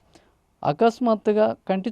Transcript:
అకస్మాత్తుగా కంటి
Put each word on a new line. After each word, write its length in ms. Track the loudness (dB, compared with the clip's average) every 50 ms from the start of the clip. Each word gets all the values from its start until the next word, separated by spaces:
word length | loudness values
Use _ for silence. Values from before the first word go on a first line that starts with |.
| _ _ _ -20 _ _ _ _ _ _ _ -8 -4
అకస్మాత్తుగా 840 | -4 -2 2 0 0 0 0 -2 -2 -2 0 0 0 2 2 2 0 -2 -6 _ -4
కంటి 200 | -4 -4 -4 -8